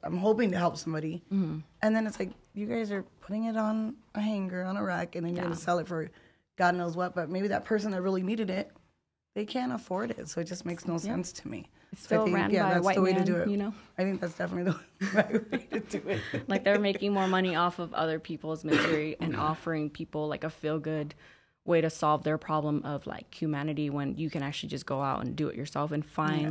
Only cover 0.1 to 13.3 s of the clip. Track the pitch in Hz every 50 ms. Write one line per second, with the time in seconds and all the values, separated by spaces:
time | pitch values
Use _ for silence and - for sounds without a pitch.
0.1 | 170 180 190 214 220 220 240 196 180 175 175 170 - 156 - 165 160 151 156 156
1.1 | 170 175 - - 196 196 180 156 156 156 156 - _ - - 220 220 220 220 208
2.1 | - - 190 185 - - - _ - 202 208 220 240 226 226 202 202 196 185 -
3.1 | _ - - - 202 220 226 226 220 220 214 214 220 220 220 220 277 - - _
4.1 | - 208 208 214 214 196 190 180 180 180 185 185 196 202 208 190 175 175 175 170
5.1 | - 180 170 170 175 175 180 170 165 170 - 180 175 170 156 180 175 160 156 -
6.1 | - - - - _ _ _ _ _ - 180 175 175 180 175 170 160 180 180 180
7.1 | - 180 165 151 180 185 202 208 214 - - - 220 208 202 214 190 180 180 190
8.1 | 190 185 185 185 226 226 220 190 - - - - - - _ _ _ _ _ _
9.1 | _ _ _ _ - 202 214 214 - 254 247 254 247 220 - - 180 190 226 233
10.1 | 226 - 135 151 - 170 165 170 180 175 - 175 175 170 - 185 165 165 170 202
11.1 | 233 180 175 - - - - 101 - 90 - - _ _ _ - - - - -
12.1 | 165 214 220 196 175 196 196 202 208 180 - 190 185 175 175 196 185 196 190 185
13.1 | 185 185 185 190